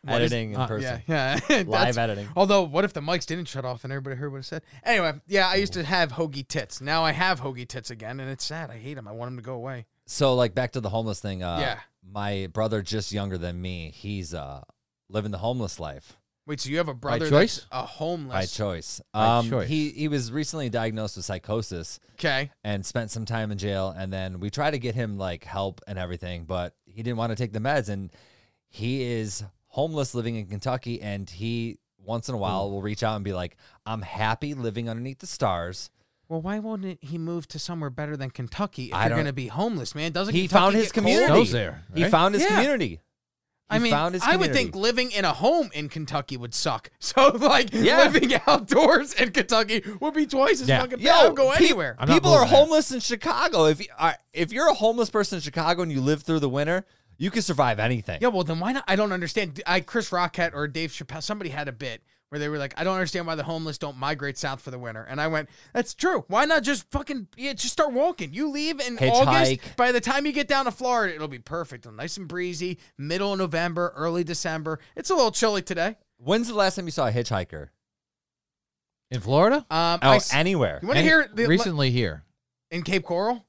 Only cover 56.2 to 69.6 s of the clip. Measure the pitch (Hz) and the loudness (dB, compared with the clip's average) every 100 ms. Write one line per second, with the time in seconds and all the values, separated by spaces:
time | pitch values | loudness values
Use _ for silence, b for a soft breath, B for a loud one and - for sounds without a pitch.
56.2 | 151 160 139 131 147 180 196 _ _ _ | 2 0 2 0 0 -2 -4 _ _ _
57.2 | 175 226 190 143 131 104 113 123 - 143 | -2 -2 -2 2 2 2 0 0 -4 -2
58.2 | 247 196 156 165 190 262 - 190 214 185 | 0 0 -2 -2 -2 -4 0 0 2 -2
59.2 | 170 220 196 139 - 185 - 240 214 180 | -4 -4 -4 -6 0 0 0 -4 -2 -2
60.2 | 175 - 170 147 147 147 160 - 131 156 | -2 0 -4 -2 -6 -4 -6 -8 -12 -10
61.2 | - 208 180 139 143 117 135 113 _ _ | -8 -6 -6 -6 -8 -8 -10 -10 _ _
62.2 | _ 147 147 151 139 - 175 185 180 185 | _ -6 -4 -4 -6 -4 -2 0 -2 -2
63.2 | 170 160 143 165 160 143 151 131 139 151 | -4 -6 -4 -6 -6 -6 -8 -4 -4 -2
64.2 | 143 131 147 135 - 127 123 110 110 135 | -6 -6 -6 -6 -6 -6 -6 -10 -8 -4
65.2 | 156 156 147 b b 240 240 - 359 339 | 0 -2 -4 b b -4 -4 -2 0 0
66.2 | - 202 294 320 240 269 - 285 285 277 | 0 0 4 2 2 -4 -4 -6 -4 -8
67.2 | 190 - 269 254 247 - 302 247 320 359 | -8 -8 -8 -4 -4 -4 -4 0 0 0
68.2 | 160 170 302 285 302 294 254 233 262 240 | -8 -4 -4 -2 -4 -4 -6 0 4 6
69.2 | 269 131 131 135 | 6 6 4 2